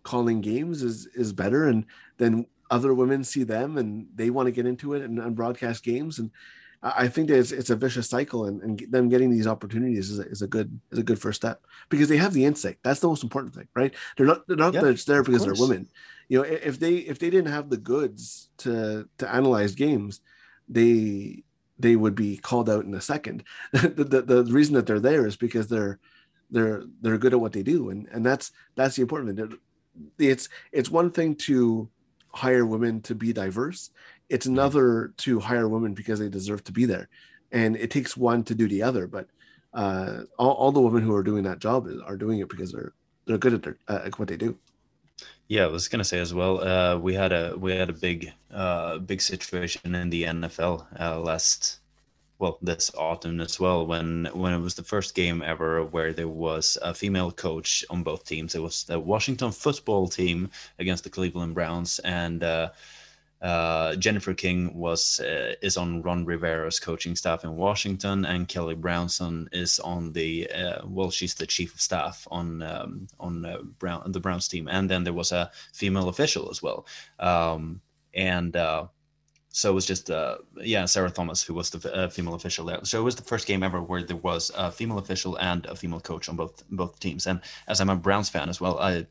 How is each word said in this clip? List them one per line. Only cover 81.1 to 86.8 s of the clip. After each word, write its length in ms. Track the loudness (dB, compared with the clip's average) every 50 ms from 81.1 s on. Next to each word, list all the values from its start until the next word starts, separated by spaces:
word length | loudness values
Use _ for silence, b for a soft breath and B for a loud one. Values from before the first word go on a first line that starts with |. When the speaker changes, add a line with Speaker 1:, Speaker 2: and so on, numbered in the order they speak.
| 0 -4 -6 -4 -4 -4 -4
Speaker 2:
who 100 | -4 -4
was 160 | -6 -6 -6
the 80 | -8
f-, 160 | -8 -8 -6 -4
uh, 140 | -2 -2 -2
female 260 | -4 -6 -6 -6 -6
official 300 | -8 -6 -8 -6 -6 -6
there. 140 | -6 -8 -6 -4
So 160 | -4 -2 0
it 40 | 0
was 120 | 0 -2
the 80 | -4 -4
first 240 | -4 -4 -4 -2
game 160 | -2 0 0 0
ever 180 | 0 -2 -2
where 220 | -4 -4 -4 -4 -4
there 140 | -6 -8
was 340 | -4 -2 -2 -2 -2 -2 -4 -4
a 160 | -4 -4 -6
female 260 | -4 -6 -6 -4 -4
official 400 | -4 -4 -4 -6 -4 -4 -6 -4
and 280 | -2 -2 0 -2 -2 -4
a 80 | -8 -10
female 240 | -8 -8 -8 -8 -8
coach 280 | -8 -10 -10 -10 -8
on 80 | -8 -6
both, 280 | -6 -6 -8 -10 -16 -14 -10
both 280 | -6 -4